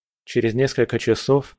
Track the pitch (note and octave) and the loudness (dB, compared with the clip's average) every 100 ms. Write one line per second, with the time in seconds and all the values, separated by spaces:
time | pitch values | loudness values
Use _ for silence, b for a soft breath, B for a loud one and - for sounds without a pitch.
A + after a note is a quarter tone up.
0 | _ _ - B2+ A2+ A2+ C3+ - A#2 A#2 | _ _ -4 -2 0 0 -2 0 -2 0
1 | - A2 - C#3 - | 0 -2 2 0 0